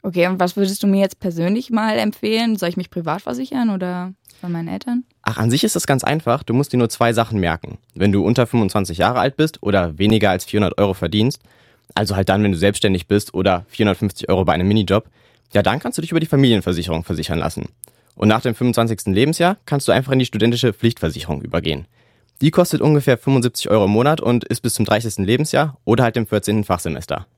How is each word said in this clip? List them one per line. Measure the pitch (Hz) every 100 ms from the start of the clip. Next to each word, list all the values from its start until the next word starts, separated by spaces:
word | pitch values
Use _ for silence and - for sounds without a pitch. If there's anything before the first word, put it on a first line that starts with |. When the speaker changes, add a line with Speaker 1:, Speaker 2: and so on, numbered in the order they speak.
Speaker 1:
Okay, | 196 175 175
und | 185
was | 180 202
würdest | 196 196
du | 202
mir | 196
jetzt | 190 -
persönlich | 190 165 170 220 254
mal | 220 220 220
empfehlen? | 214 - 214 220 233 214
Soll | 175
ich | 175
mich | 180
privat | 180 165 170
versichern | - 247 262 262 233
oder | 190 180 180 185 190 _ _
von | 175
meinen | 170 165
Eltern? | 190 - 240 - _
Speaker 2:
Ach, | - -
an | 220
sich | 131
ist | 214 -
das | -
ganz | 135
einfach. | - 151 120 131
Du | -
musst | 120 143
dir | 131
nur | 117
zwei | - 117
Sachen | 117 113 107
merken. | 87 80 - - _ -
Wenn | 101
du | 98 87
unter | 123 117
fünfundzwanzig | 120 101 104 92 85
Jahre | 90 123
alt | 120 135
bist | 156 -
oder | - 98 85 78
weniger | 104 110 101
als | 92
vierhundert | - 104 98 -
Euro | 101
verdienst, | 92 85 104 117 - _ _ _ _ _ -
also | 104 95
halt | 95
dann, | 98
wenn | 104
du | 87
selbstständig | 101 101 104 92 -
bist | 104 -
oder | - 95 90 -
vierhundertfünfzig | - 104 92 104 - -
Euro | 92
bei | 87
einem | 80 95
Minijob, | 107 92 101 - _ _ _ _
ja, | -
dann | - 127
kannst | - -
du |
dich | 165
über | 165
die | 156
Familienversicherung | 139 135 107 92 85 82 80 82
versichern | 80 78 82
lassen. | 80 - - _ - _ _ -
Und | 104
nach | 110
dem | 127 110
fünfundzwanzigsten | 123 117 117 107 -
Lebensjahr | 98 139 160 175 202 -
kannst | 143 -
du |
einfach | 123 131
in | 131
die | 123
studentische | 107 113 120 123
Pflichtversicherung | - 117 - 82 67 - 71
übergehen. | 71 82 80 71 - _ _ _ _ _
Die | 147
kostet | 170 175 151
ungefähr | 151 151 139 123
fünfundsiebzig | - 135 120 - -
Euro | 107 98
im |
Monat | 107 135 156
und | - 120
ist | - 117
bis | 120
zum | -
dreißigsten | 104 107 113 -
Lebensjahr | 95 123 156 135 151 - -
oder | 117
halt | 120 120
dem | 110
vierzehnten | 107 - 107 101
Fachsemester. | - 87 65 - 73 -